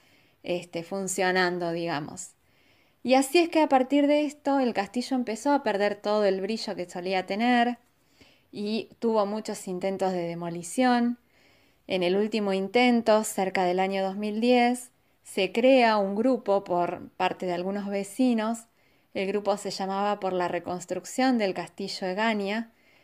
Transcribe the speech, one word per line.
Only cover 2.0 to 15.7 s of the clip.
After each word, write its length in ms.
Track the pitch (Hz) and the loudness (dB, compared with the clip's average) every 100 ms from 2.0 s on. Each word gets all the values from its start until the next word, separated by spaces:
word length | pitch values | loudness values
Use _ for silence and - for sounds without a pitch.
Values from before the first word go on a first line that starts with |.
| 151 - - _ _ _ _ _ _ _ | -6 -12 -18 _ _ _ _ _ _ _
Y 120 | 240 | 2
así 240 | 262 269 349 | 2 4 2
es 100 | 339 | 4
que 120 | 320 | 2
a 80 | 302 | 4
partir 380 | 262 262 285 285 | 4 4 4 4
de 180 | 294 | 4
esto 360 | 294 - 285 277 | 0 -4 -2 0
el 140 | 247 | 0
castillo 420 | 196 196 247 240 262 | -2 -4 -4 -4 -2
empezó 360 | 233 220 285 | -4 -4 0
a 100 | 285 | 0
perder 340 | 226 196 208 202 | 0 0 0 -2
todo 280 | 208 214 | -2 2
el 160 | 202 190 | 2 2
brillo 360 | 196 220 - 180 | -2 -6 -6 -8
que 120 | 175 | -8
solía 380 | 185 180 190 185 | -8 -4 -4 -2
tener 520 | 196 240 247 240 247 _ _ _ _ - _ _ | 0 2 4 2 -2 _ _ _ _ -20 _ _
y 380 | - 208 220 - - | -8 -4 -4 -6 -4
tuvo 260 | 233 220 202 | 0 0 0
muchos 400 | 214 220 202 - | -2 -6 -8 -8
intentos 460 | 180 190 190 190 | -6 -4 -2 -2
de 100 | 180 | -2
demolición. 960 | 170 170 170 175 165 - 254 240 240 240 _ _ _ _ _ _ - | -4 -6 -8 -8 -6 0 2 4 0 -4 _ _ _ _ _ _ -6
En 160 | 190 | -2
el 140 | 180 196 | 0 0
último 360 | 214 220 202 | 0 0 0
intento, 720 | 190 196 240 247 240 226 214 | -2 0 4 4 4 4 4
cerca 400 | 214 - 190 190 | 2 -2 -2 0
del 140 | 180 180 | 0 2
año 240 | 190 196 | 0 0
dos 140 | 190 196 | -4 -4
mil 240 | 208 214 | -6 0
diez, 500 | 240 247 240 247 - _ _ _ | 4 4 4 0 -6 _ _ _
se 300 | - - 185 | -8 -2 0
crea 440 | 233 254 | 4 6